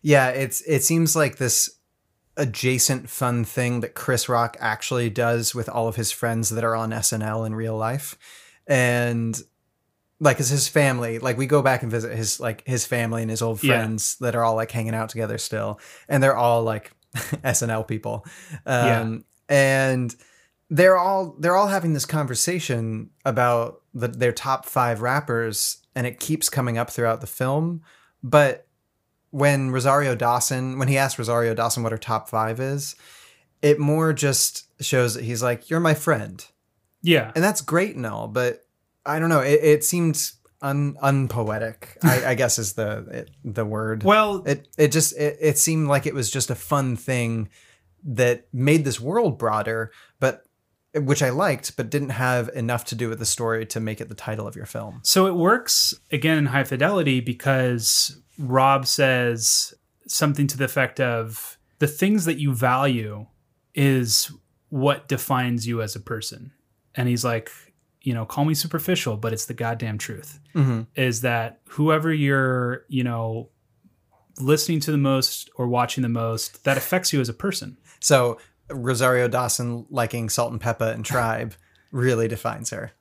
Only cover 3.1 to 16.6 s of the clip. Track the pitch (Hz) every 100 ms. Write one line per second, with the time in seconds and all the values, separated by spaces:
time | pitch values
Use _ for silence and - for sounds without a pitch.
3.1 | - 127 120 113 - 123 120 113 - -
4.1 | 123 - 120 117 - 117 110 - 127 117
5.1 | 107 117 117 110 123 113 117 113 117 110
6.1 | - 120 113 110 110 117 113 110 110 -
7.1 | 110 107 110 110 110 113 110 110 135 143
8.1 | - - - - _ - 135 123 120 120
9.1 | 117 113 110 - _ _ _ _ _ _
10.1 | _ 147 131 127 143 - 156 139 123 117
11.1 | 113 127 120 135 147 131 123 120 113 113
12.1 | 113 107 - 120 104 - 123 - 123 117
13.1 | 113 113 110 117 110 139 123 110 110 -
14.1 | - 123 117 117 110 113 120 110 113 113
15.1 | 113 110 110 - 107 107 104 - - -
16.1 | 143 135 120 120 117